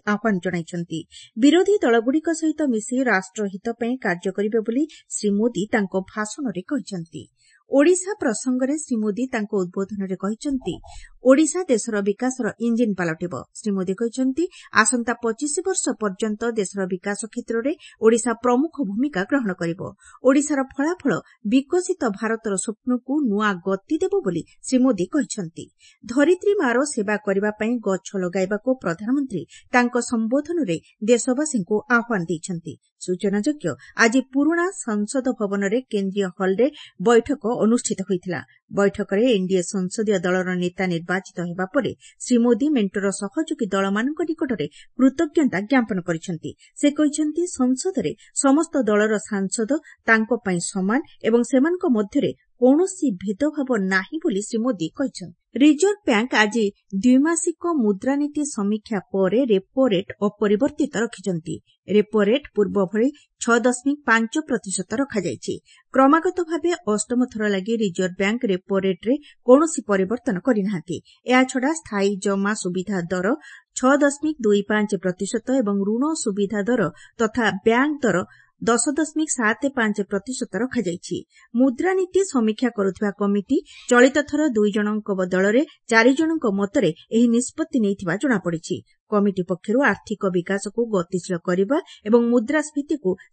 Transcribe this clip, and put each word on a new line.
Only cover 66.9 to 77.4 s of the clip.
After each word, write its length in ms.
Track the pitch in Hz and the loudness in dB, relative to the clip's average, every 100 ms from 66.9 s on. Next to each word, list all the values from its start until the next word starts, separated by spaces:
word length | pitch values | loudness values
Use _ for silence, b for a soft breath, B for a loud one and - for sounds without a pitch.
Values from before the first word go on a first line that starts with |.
| 208 - 247 247 | -2 -2 -2 -2
ଥର 240 | 220 214 | -2 -2
ଲାଗି 260 | 196 190 226 | -2 -2 -2
ରିଜର୍ଭ 420 | 208 175 185 180 | -2 0 -4 0
ବ୍ୟାଙ୍କ 280 | 196 233 240 | 0 0 -2
ରେପୋ 340 | 180 - 196 | -2 -2 -2
ରେଟ୍ରେ 380 | 190 185 208 294 B B - | 0 -2 -2 -2 B B 6
କୌଣସି 360 | 262 320 - | 6 6 -2
ପରିବର୍ତ୍ତନ 580 | 208 196 190 226 - 175 | -2 0 0 -2 -2 -2
କରିନାହାନ୍ତି। 600 | 269 220 190 196 - 139 b b - | 0 0 0 -4 -6 -10 b b 2
ଏହାଛଡ଼ା 480 | 254 254 262 262 | 2 4 0 -2
ସ୍ଥାୟୀ 440 | 320 - 208 196 202 | -2 -4 -2 0 0
ଜମା 360 | 202 196 202 | -2 0 -2
ସୁବିଧା 480 | 214 185 180 180 196 | -2 -4 -6 -4 -4
ଦର 340 | 170 185 180 302 B B B - | -4 -2 -2 -2 B B B 0
ଛଅ 220 | 254 262 | 4 6
ଦଶମିକ 400 | 285 277 311 311 | 4 2 -4 -2
ଦୁଇ 200 | 214 202 | 2 2
ପାଞ୍ଚ 340 | 202 214 208 190 | 2 0 0 -2
ପ୍ରତିଶତ 560 | 185 180 196 226 - | -2 -4 -4 -6 0
ଏବଂ 300 | 269 202 202 | 0 2 0
ଋଣ 320 | 196 226 294 | 0 0 -2
ସୁବିଧା 480 | 311 226 196 196 214 | -2 -4 -2 -2 -2
ଦର 300 | 202 247 160 B B - | 0 0 0 B B -4
ତଥା 340 | 226 254 | -2 0